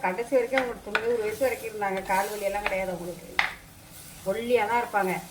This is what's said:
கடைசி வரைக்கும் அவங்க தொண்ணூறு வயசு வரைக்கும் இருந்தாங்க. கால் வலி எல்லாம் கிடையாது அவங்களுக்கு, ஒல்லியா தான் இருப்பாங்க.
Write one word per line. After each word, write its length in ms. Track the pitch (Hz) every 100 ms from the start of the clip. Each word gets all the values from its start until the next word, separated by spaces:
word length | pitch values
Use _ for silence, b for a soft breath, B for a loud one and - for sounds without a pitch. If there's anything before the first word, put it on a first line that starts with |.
கடைசி 320 | 185 185 240 262
வரைக்கும் 260 | 240 262
அவங்க 220 | 254 208 -
தொண்ணூறு 280 | 214 226 240
வயசு 180 | 214 214 262
வரைக்கும் 240 | 226 226
இருந்தாங்க. 300 | 214 202 190 190
கால் 180 | 190 202
வலி 140 | 208 196
எல்லாம் 160 | 202 208
கிடையாது 260 | 190 190
அவங்களுக்கு, 360 | 175 175 170 - - - - - - - - - - 190
ஒல்லியா 340 | 214 233 240 208
தான் 100 | 240
இருப்பாங்க. 320 | 233 208 190 170 -